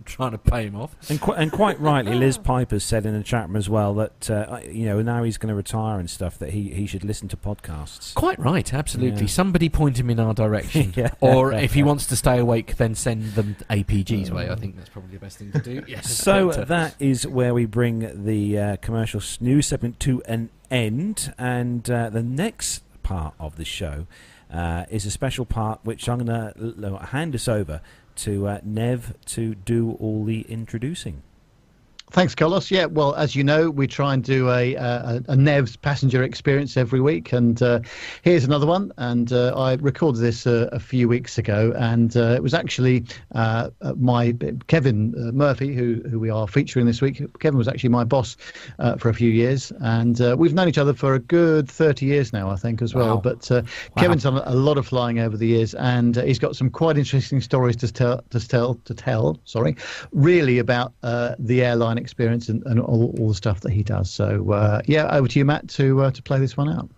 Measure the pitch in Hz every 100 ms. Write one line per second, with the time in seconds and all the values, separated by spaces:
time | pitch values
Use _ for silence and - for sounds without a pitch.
0 | - - 131 110 - 120 107 101 139 -
1 | - 147 196 190 156 175 208 156 151 143
2 | 104 123 135 131 135 127 123 104 - 113
3 | 110 107 101 120 85 107 98 107 101 101
4 | 110 - - 107 107 120 - 107 113 104
5 | 117 117 117 101 110 104 - 110 110 101
6 | 87 - 92 - - 104 98 92 101 98
7 | 104 104 98 - 104 104 - 78 73 -
8 | - - 349 - 127 170 - 135 156 123
9 | 127 104 104 - 190 175 160 - 147 123
10 | 120 117 110 107 110 107 - 160 104 90
11 | 120 - 131 131 135 110 131 143 143 143
12 | - 120 - 123 120 117 107 - 117 107
13 | 123 113 110 104 104 98 - 104 95 104
14 | 92 110 92 87 87 98 101 92 90 104
15 | 92 95 98 - 101 135 120 131 - 120
16 | - 120 196 196 180 - 131 170 160 -
17 | 139 127 143 127 123 120 113 113 120 113
18 | 113 95 104 107 104 104 104 98 - 113
19 | 110 104 - - 123 143 - 135 120 -
20 | 143 123 - 113 117 - - 127 107 120
21 | 196 214 143 - 123 123 120 120 120 120
22 | 117 113 117 135 220 - - - - -
23 | - 92 78 - 78 78 80 - 82 73
24 | 82 - - - - 85 85 85 - 110
25 | 101 - 131 131 117 117 110 110 113 113
26 | - 123 117 117 107 - 113 110 104 98
27 | 90 143 165 120 - 107 80 76 - -
28 | _ - 110 101 101 101 104 107 120 123
29 | 120 - - - 113 104 98 117 113 -
30 | 107 107 107 110 - 113 110 113 127 180
31 | 110 71 - _ _ _ _ _ _ -
32 | - 185 185 - 160 190 - 190 160 156
33 | 143 143 147 135 139 151 165 143 135 -
34 | 143 135 123 135 127 123 123 127 123 120
35 | 123 120 123 135 147 143 120 - 147 139
36 | 135 127 127 - 143 139 139 131 117 131
37 | 139 165 - 123 120 113 123 117 117 -
38 | - - 170 175 131 147 147 180 196 -
39 | 120 120 120 123 123 135 131 131 143 135
40 | 160 113 117 113 123 117 - 120 - 127
41 | 120 120 123 - 110 104 113 - 117 117
42 | 117 120 117 123 147 165 175 - 127 127
43 | 120 - - 113 113 113 123 - 135 127
44 | 123 120 120 120 139 127 - 165 131 107
45 | 110 123 117 131 143 127 139 127 120 110
46 | 143 113 113 110 107 139 139 127 120 117
47 | 139 131 143 - 156 135 117 135 123 120
48 | 117 135 - - - - - - 123 -
49 | 117 107 117 113 120 135 - - 117 113
50 | 117 120 123 123 165 170 180 151 143 135
51 | 135 135 117 170 165 156 135 - 160 135
52 | 135 143 127 104 95 95 117 110 117 127
53 | 117 113 117 - - 123 120 - - -
54 | 175 160 135 131 - 127 143 143 123 123
55 | 120 117 113 107 113 117 110 - 127 123
56 | 120 120 127 131 147 - 131 - 165 147
57 | 135 135 - 135 - 135 123 120 117 -
58 | 123 127 - 120 117 123 123 120 - 117
59 | 139 113 139 160 - 110 147 - - -
60 | - - 151 180 139 123 117 120 - -
61 | 123 120 120 123 117 123 123 120 117 117
62 | - - 117 117 117 110 - 117 - 113
63 | 120 - 110 104 113 95 - 101 101 98
64 | 95 - 101 101 98 101 104 104 - 151
65 | 151 147 127 143 139 151 - - 135 135
66 | 135 131 - 135 135 - 143 165 -